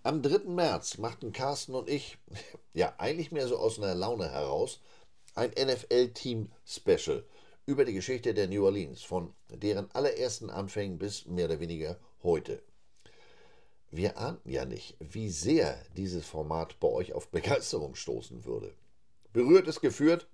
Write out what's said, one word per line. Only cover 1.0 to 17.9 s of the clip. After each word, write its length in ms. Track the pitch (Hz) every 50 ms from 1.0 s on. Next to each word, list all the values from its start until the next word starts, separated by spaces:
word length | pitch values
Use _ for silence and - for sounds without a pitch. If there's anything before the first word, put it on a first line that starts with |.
| 107 117 117 - - 110 95
Carsten 420 | - 127 139 143 - - - 127
und 120 | 127 -
ich, 300 | - 143 139 135 - - - - - - 104 -
<laughs> 280 | - - - - - -
ja, 220 | 80 90 - -
eigentlich 340 | - 85 123 156 170 160 -
mehr 160 | 170 147 131
so 120 | 123 123 -
aus 180 | - 113 110
einer 160 | - 104 98 92
Laune 380 | 90 95 110 120 107 90 73
heraus, 500 | 65 71 73 67 69 80 117 135 - - - - - - - - - - - - -
ein 180 | - 117 117 -
N-F-L-Team-Special 1700 | - 135 135 127 113 113 - 120 123 127 117 113 - - 123 120 113 104 - - - - - - - - 95 90 - - 82 69 - - - - - - - - - -
über 180 | - 139 139 135
die 80 | 123 98
Geschichte 400 | 95 92 - 131 117 117 120 101
der 140 | 104 101
New 180 | 90 98 104 98
Orleans, 380 | 95 98 101 85 69 65 - -
von 320 | - 87 90 85 - - - - -
deren 420 | 57 65 98 107 104 - - -
allerersten 580 | - 123 143 139 - - 123 123 - - 113 101
Anfängen 480 | - 92 98 95 - 107 101 98 90
bis 300 | - 98 104 104 - -
mehr 180 | - 87 90 85
oder 140 | 80 82 73
weniger 400 | 85 82 85 78 78 78 90 - - - - - -
heute. 400 | 87 82 76 - - 55 - - - - - - - - - - - - - - - - - - - - - - - - - - -
Wir 260 | - 82 95 104 -
ahnten 320 | - 107 139 175 - - -
ja 160 | 67 65 65
nicht, 320 | 65 57 52 - - - -
wie 300 | 82 - - 110 110 104
sehr 480 | 85 82 87 110 156 165 101 71 - - - - -
dieses 300 | - 98 92 90 85 78
Format 540 | - - 78 78 76 80 82 80 - - -
bei 80 | -
euch 260 | 78 - 73 90 - -
auf 140 | - -
Begeisterung 680 | - - 85 - - 139 131 - - - 95 76 69